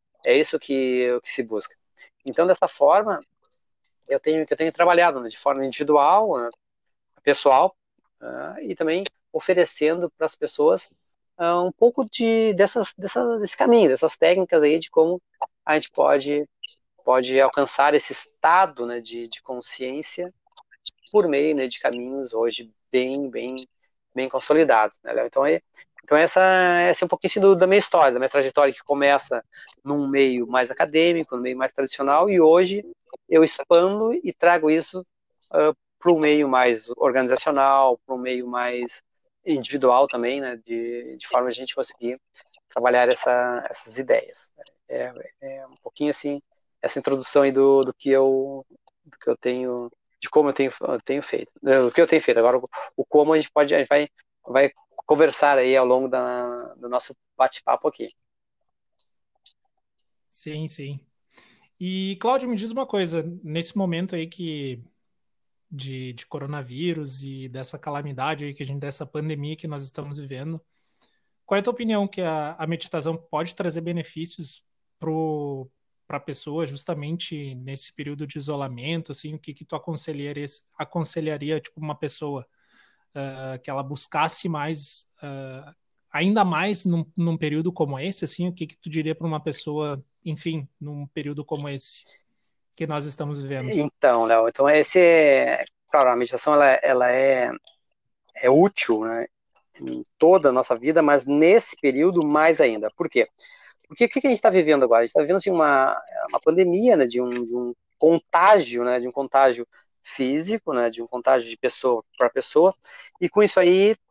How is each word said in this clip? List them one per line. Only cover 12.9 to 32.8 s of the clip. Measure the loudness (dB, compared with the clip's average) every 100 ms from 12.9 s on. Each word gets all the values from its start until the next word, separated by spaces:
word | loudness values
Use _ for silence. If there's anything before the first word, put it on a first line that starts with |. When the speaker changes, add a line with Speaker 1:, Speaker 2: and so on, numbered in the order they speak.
| -8
Speaker 1:
dessas, | -8 -4 -2 -2
desse | -4 0
caminho, | 4 6 6
dessas | 4 0 2
técnicas | 2 4 2 4
aí | 4 2
de | 0
como | 2 2 0 _ -12 -12 _
a | -2
gente | -2 -2
pode, | 0 2 2 0 -4 -4 _ -20 _ _ _
pode | 0 0 2 4
alcançar | 4 2 -2 2 2
esse | 2 0
estado, | -8 -12 _ 2 4 2 -2
né, | -8 -8
de, | -10 -14 -14
de | -16
consciência | -12 -12 -12 -10 -10 -10 -10 -10 -12 _ _ -20 -20 _ -16 -16 _
por | 2 2
meio, | 2 0
né, | 0 -4
de | -4
caminhos | -4 -4 -8 -10 -6
hoje | -2 -2 -4 -12 _ _
bem, | -2 -2 -4 -6
bem, | -8 -10 -12 -16 _ _ _ _
bem | -8 -6
consolidados, | -4 2 4 4 4 2 -2
né, | -8
Léo? | -4 -4
Então, | 0 0
é, | 0 _ -20 -20 _
então | 0 2
essa, | 4 4 4 4 4 2
essa | 2 2
é | -2
um |
pouquinho, | -2 -2
assim, | 2
do, | 6
da | 6 6
minha | 4
história, | 4 4 4
da | 4
minha | 0
trajetória, | 0 0 2 2
que | 2
começa | -4 2 4 2 0 -8 -8 -20 -20 -14
num | -6 -4 0
meio | 2 2 2 0
mais | 0 0
acadêmico, | -2 0 2 2 2 -4 -6
num |
meio | -6 -4
mais | -4
tradicional, | -4 -6 -2 2 2 4
e | 6
hoje | 6 6 4 -2